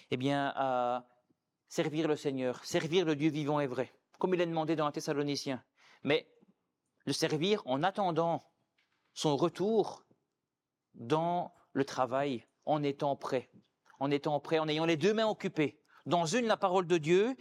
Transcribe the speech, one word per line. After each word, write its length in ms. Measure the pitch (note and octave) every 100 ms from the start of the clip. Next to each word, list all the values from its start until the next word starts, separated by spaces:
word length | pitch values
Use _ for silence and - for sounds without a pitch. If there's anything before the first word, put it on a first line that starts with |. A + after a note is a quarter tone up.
| -
eh 60 | B2
bien, 340 | C3+ C#3+ C#3 -
à 500 | C3+ B2+ B2 B2 - _ _ _ _ _ -
servir 380 | - D#3 D3+ D#3
le 80 | D3
Seigneur, 480 | D3 C3+ B2+ A#2 -
servir 400 | F3 D#3+ F#3 D#3+
le 100 | C#3+
Dieu 140 | D#3
vivant 300 | D3 C#3+ D3
et 80 | C#3
vrai, 260 | B2 A#2+ _ _ -
comme 140 | F#3
il 80 | F3+
est 40 | F3
demandé 300 | E3 D#3 D#3
dans 100 | D3
un 60 |
Thessaloniciens. 720 | D#3 D#3+ C#3+ C#3+ C3+ C#3+ B2+ - _ - -
Mais 240 | B2+ D3+ - _ _ _ _ _ _ _ -
le 80 |
servir 480 | C#3+ D#3+ D3+ F#3 G#3 C3
en 180 | C3
attendant 600 | F3+ G3+ F#3 D#3+ E3+ D3+ - _ _ _ _ _ _
son 240 | - D#3+ C3
retour 680 | E3+ - G3+ A3 D#3+ - _ _ _ _ _ _ _ _ _ -
dans 580 | A#2 D#3 E3+ F3 - _ _
le 120 | - C3+
travail, 600 | - B2+ C3 C#3+ A#2 - _ -
en 180 | D3+
étant 320 | C#3+ C#3 D3 C3+
prêt, 340 | - C3 - - _ _ _ -
en 120 | C#3
étant 280 | D3 D#3+ D3
prêt, 200 | - D#3+
en 80 | D#3
ayant 180 | D3+ E3
les 120 | D#3+
deux 160 | F#3
mains 140 | G#3+ A3
occupées. 520 | - F#3+ - D3 - _ - C#3
Dans 200 | F3 E3
une, 200 | A#3 A3+
la 120 | G3
parole 300 | F#3+ F#3+ E3
de 100 | F3
Dieu, 380 | D3+ F3+ A3+ C4